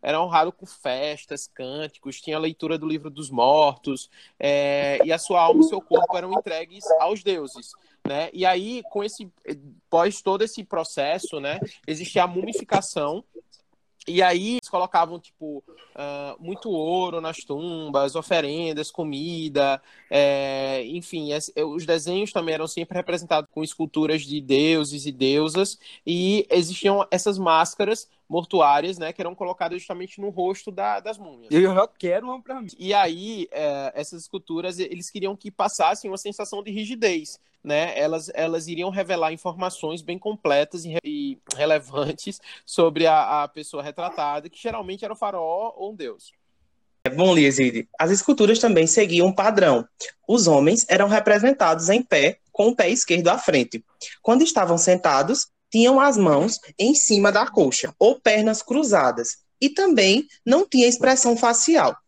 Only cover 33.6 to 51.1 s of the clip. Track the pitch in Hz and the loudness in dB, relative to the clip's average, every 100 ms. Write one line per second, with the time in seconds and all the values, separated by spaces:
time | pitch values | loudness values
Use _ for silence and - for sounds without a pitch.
33.6 | 151 139 139 - 151 170 - 196 _ 165 | -4 -4 -8 -8 -12 -12 -14 -14 _ -8
34.6 | 180 175 180 175 180 208 190 202 208 - | -8 -6 -8 -8 -12 -8 -8 -8 -14 -4
35.6 | 202 - 165 208 214 196 208 202 208 202 | -4 0 0 0 -6 -10 -12 -12 -10 -10
36.6 | 202 202 214 247 220 170 151 - _ _ | -10 -10 -10 -2 0 0 -8 -20 _ _
37.6 | - 147 165 127 151 160 156 - 165 165 | -4 -2 -2 -2 -2 -2 -8 -6 -4 -4
38.6 | 160 165 180 196 180 180 160 160 180 170 | -8 -8 -6 -6 -4 -2 -2 -4 -10 -6
39.6 | 185 180 156 165 156 180 208 214 160 143 | -8 -6 -10 -10 -10 -10 -8 -6 0 0
40.6 | 147 175 165 160 151 151 143 135 _ - | 0 -6 -8 -8 -8 -8 -8 -10 _ -4
41.6 | 151 156 131 135 143 156 - 196 - - | 0 0 -2 -6 -6 -6 -12 -16 -18 -20
42.6 | _ - 165 156 160 156 117 147 147 - | _ 0 2 4 2 4 2 -2 -4 -8
43.6 | 151 147 143 143 175 175 147 147 151 - | -14 -12 -12 -10 -10 -6 -6 -6 -10 -12
44.6 | 233 226 185 190 214 208 214 190 160 175 | -10 -10 -10 -12 -12 -8 -6 -6 -6 -6
45.6 | 226 - 190 214 139 104 - _ _ _ | -8 -10 -14 -10 -12 -12 -20 _ _ _
46.6 | _ _ _ _ - 135 185 170 143 135 | _ _ _ _ -8 2 4 6 6 4
47.6 | 131 117 - - 160 196 - 285 202 226 | 0 0 -8 -2 0 2 2 4 6 6
48.6 | 233 180 165 - 208 170 185 190 208 202 | 4 4 4 4 2 4 4 4 2 4
49.6 | 180 123 117 _ - _ - 233 175 147 | 4 4 0 _ -18 _ 0 2 6 6
50.6 | 147 214 - 185 202 | 6 2 2 4 4